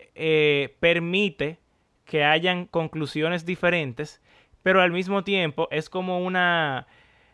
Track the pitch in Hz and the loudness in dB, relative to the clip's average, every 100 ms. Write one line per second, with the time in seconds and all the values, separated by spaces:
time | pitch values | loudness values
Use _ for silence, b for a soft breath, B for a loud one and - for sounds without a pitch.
0 | - - 160 156 151 143 135 - 170 170 | -20 -6 0 2 4 2 -2 0 2 2
1 | 170 190 202 - 147 165 _ _ _ _ | 0 0 -2 -2 -8 -8 _ _ _ _
2 | - 156 147 156 180 180 180 170 160 160 | -4 0 4 4 2 -2 -4 -4 -4 -4
3 | 147 151 160 175 165 180 175 175 139 120 | -6 -2 -2 -2 -6 -2 0 0 -2 -8
4 | 151 - b b b _ 190 190 180 175 | -12 -14 b b b _ 2 4 4 2
5 | 185 196 196 196 165 143 165 151 156 185 | -2 -2 0 0 0 -2 -2 -4 -6 -6
6 | 185 180 180 185 180 170 151 131 - b | -4 -4 -2 0 2 2 0 -4 -10 b
7 | b b b | b b b